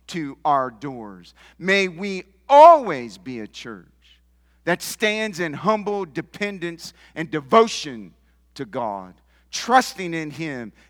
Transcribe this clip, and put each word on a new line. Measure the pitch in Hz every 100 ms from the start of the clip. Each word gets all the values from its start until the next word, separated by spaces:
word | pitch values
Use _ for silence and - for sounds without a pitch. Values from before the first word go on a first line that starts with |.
| -
to | 175 143 135 156
our | 143 127
doors. | 110 147 123 107 92 87 _ - -
May | 175 196 190
we | 160 202 185 - _ -
always | 285 330 320 220 139 117 95
be | 110 120
a | 104
church | - 120 101 - _ _ _ _ _ _ _
that | - 175
stands | - - 214 214 220 170
in | 170
humble | 139 170 214 202 202 175
dependence | 160 - - 202 190 170 165 - - - -
and | 160
devotion | 156 135 226 233 - 147 117 92 - _ _ _ -
to |
God, | 120 127 113 98 92 - _ _ _
trusting | - - 254 - - 180
in | 165 151
Him | 139 160 131 110 - _